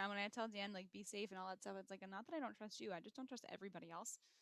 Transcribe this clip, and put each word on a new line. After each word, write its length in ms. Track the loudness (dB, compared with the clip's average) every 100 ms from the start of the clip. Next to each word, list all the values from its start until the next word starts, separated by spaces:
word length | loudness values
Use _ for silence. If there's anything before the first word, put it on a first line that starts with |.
| 6
when 80 | 6
I 100 | 4
tell 180 | 4 2
Dan, 260 | 4 2
like, 180 | 0 -4
"Be 120 | -4
safe," 280 | -2 0 0
and 80 | 0
all 80 | -2
that 120 | -2
stuff, 160 | -2 -2
it's 120 | -2
like, 160 | -6 -4
not 180 | -4 0
that 80 | 2
I 40 |
don't 140 | 2 0
trust 260 | -4 -2
you, 120 | 0
I 80 | 0
just 140 | -2 -6
don't 120 | -4
trust 180 | -4 -4
everybody 420 | -4 -4 -6 -4
else. 280 | -4 -4 -6 -10 -20